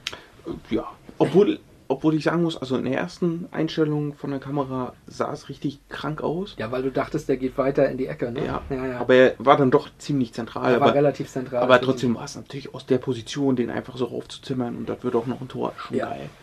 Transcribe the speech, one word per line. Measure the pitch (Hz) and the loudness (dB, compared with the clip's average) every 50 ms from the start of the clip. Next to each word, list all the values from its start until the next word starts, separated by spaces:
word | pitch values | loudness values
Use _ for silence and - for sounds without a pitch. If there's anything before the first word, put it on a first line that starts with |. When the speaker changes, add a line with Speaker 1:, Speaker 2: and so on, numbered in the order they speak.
| - - - - - - - - - 165 - - - - | -12 -10 -10 -10 -14 -20 -20 -14 -10 -10 -10 -10 -6 -4
Speaker 1:
Ja, | 110 95 - - - - - - - - | -4 -4 -4 -6 -12 -16 -20 -8 0 0
obwohl, | - 147 151 190 208 - - - - - - - _ - | 2 6 6 6 6 6 2 -2 -6 -16 -20 -10 _ -4
obwohl | 131 - - 156 156 | -2 0 2 2 2
ich | 151 143 | 2 2
sagen | 160 156 170 | 0 2 2
muss, | 170 160 160 | 0 0 -2
also | - 135 131 131 | -4 -4 -2 -2
in | 123 - | 0 0
der | 127 131 - | 0 -2 -2
ersten | 175 175 - - 185 170 165 170 - - | -4 -4 -4 -2 -2 -2 -2 -4 -8 -8
Einstellung | - 156 160 156 - 160 156 151 151 151 147 147 143 | -4 -4 -4 -2 0 0 0 0 0 -2 -2 -4 -6
von | - - 139 | -8 -8 -6
der | 139 135 | -6 -6
Kamera | - 135 143 143 135 131 131 131 127 120 - - _ | -6 -4 -4 -4 -2 -2 -4 -6 -6 -6 -10 -14 _
sah | - - - 120 - | -12 -8 -6 -6 -4
es | 143 143 - - | -6 -8 -10 -14
richtig | 139 - - 143 135 - _ - | -10 -6 -6 -6 -6 -8 _ -14
krank | - - - 143 156 - | -12 -8 -8 -6 -6 -4
aus. | - 139 151 180 196 - - - | -4 -4 -4 -4 -6 -8 -8 -8
Speaker 2:
Ja, | 110 117 | -8 -6
weil | 123 127 | -4 -4
du | 131 135 | -4 -2
dachtest, | 127 - - - - 147 - - | -2 -2 -2 -2 -4 -4 -2 -2
der | 135 | -2
geht | 127 131 127 - - | 0 -2 -2 -2 0
weiter | 127 139 143 151 135 135 | 0 0 2 2 2 2
in | 131 127 | 0 -2
die | 131 | -4
Ecke, | - 147 - 131 120 | -6 -4 -6 -6 -4
ne? | 117 101 107 | -4 -4 -4
Speaker 1:
Ja, | 127 139 139 - - | -4 -4 -6 -6 -6
Speaker 2:
Ja, | 139 127 131 | -6 -6 -4
ja. | 131 127 - | -6 -6 -2
Speaker 1:
aber | 110 - 127 | 4 6 8
er | 127 131 117 - - | 8 8 8 6 4
war | 120 135 143 | 6 6 8
dann | 139 139 127 | 8 6 6
doch | 135 143 - - - - | 4 4 2 -2 -12 -10
ziemlich | - - 147 135 123 110 | -6 -2 -2 0 -2 -2
zentral. | - 123 113 - - - 127 127 123 | -4 -8 -10 -8 -6 -2 2 2 4
Speaker 2:
Er | 117 | 6
war | 139 139 | 6 6
Speaker 1:
aber, | 135 | 6
Speaker 2:
relativ | 143 147 143 135 - 147 - | 6 4 2 2 -2 -6 -8
zentral, | - 135 127 - 127 120 | -8 -8 -8 -4 -2 0
Speaker 1:
aber | 123 123 127 123 | 6 6 6 6
Speaker 2:
definitiv. | 127 131 127 | 6 4 0
Speaker 1:
trotzdem | - 139 120 113 | 2 0 0 0
war | - 143 | -2 -4
es | - - | -10 -12
natürlich | 113 113 - - 139 - - - | -14 -14 -14 -14 -14 -12 -14 -14
aus | 127 - | -10 0
der | - 131 123 | 0 0 2
Position, | - 139 123 117 110 - - 143 139 135 127 | 2 -2 -4 -4 -6 -8 -4 -2 0 0 2
den | 123 117 - | 0 0 -2
einfach | - 113 - - 117 | -4 -6 -8 -8 -6
so | 131 120 | -6 -6
raufzuzimmern | - - 123 - - - - - - 131 127 123 120 120 | -4 -6 -8 -10 -10 -14 -12 -10 -6 -4 -4 -4 -4 -6
und | 123 113 117 | -6 -6 -8
das | 110 - | -8 -6
wird | - 123 123 | -4 -2 0
auch | 117 120 | 0 0
noch | 131 120 - | -2 -4 -6
ein | 131 127 | -8 -10
Tor, | - - 64 - - | -6 -4 -4 -4 -6
schon | - - - 123 | -8 -10 -6 -4
Speaker 2:
Ja, | - - - | -4 -4 -4
Speaker 1:
geil. | - - - - - - | -6 -10 -12 -14 -16 -20